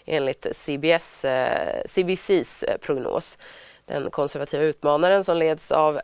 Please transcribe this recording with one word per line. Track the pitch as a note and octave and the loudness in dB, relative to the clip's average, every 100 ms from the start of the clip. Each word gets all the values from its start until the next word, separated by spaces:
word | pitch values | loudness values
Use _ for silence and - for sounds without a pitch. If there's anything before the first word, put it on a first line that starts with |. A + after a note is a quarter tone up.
enligt | - D#3 C3+ B2+ - | -4 -2 -2 -4 -6
C | - - C#3+ | -6 -6 0
B | D#3 | 2
S, | E3 - - | 2 0 -6
eh, | C3+ C3 B2+ - - - - | -2 0 2 0 -2 -4 -2
C | - | 0
B | F3+ | 0
C's, | F#3 - F#3 A#2+ - | 0 2 2 0 -4
eh, | - G2 | -4 -4
prognos. | - C#3 A#2+ - - - - - - - - | -4 -4 -2 -4 -6 -10 -18 -20 -20 -20 -8
Den | D3 C3+ | -6 -4
konservativa | - C#3+ D3 C#3+ C#3+ | -2 -4 -4 -4 0
utmanaren, | D#3 D3 D3 D3 F3+ G3 | 0 0 2 4 4 4
som | F#3+ E3+ | 2 2
leds | D#3+ D#3 - | 2 0 0
av | - D#3 D3 | 2 4 2